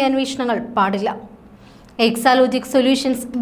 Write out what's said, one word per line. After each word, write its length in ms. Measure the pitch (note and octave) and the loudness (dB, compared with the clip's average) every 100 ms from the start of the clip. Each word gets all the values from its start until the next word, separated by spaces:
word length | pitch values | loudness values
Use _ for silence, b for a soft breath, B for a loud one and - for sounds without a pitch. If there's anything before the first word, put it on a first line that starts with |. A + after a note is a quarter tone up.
| C4+ | 2
അന്വേഷണങ്ങൾ 500 | C4+ C4+ - B3 A#3 A#3 - | 0 -2 -4 -4 -4 -4 -2
പാടില്ല. 400 | G3 G3 G#3 - - - - B B B B - A#3 | -2 -2 -4 -6 -12 -20 -20 B B B B 0 0
എക്സാലോജിക് 640 | A#3 C4+ B3+ B3+ B3+ B3+ | 2 2 4 4 0 0
സൊല്യൂഷൻസ് 520 | C4+ B3+ C4+ C4+ B3 - B3 | 2 2 2 0 -4 -4 0